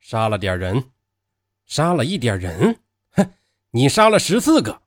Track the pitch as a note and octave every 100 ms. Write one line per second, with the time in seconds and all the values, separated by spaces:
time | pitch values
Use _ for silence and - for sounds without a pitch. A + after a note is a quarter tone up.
0 | _ A2+ A2 G#2 F#2 F#2 F2+ G#2+ C3 _
1 | _ _ _ _ _ _ _ - D#3+ F3
2 | C#3 F#3+ A#2 G2 F2+ E2 F3 A#3 _ _
3 | _ - G3 _ _ _ _ A#2 C3+ -
4 | A3 G#3 - G#3 C#4+ D#4 A2 -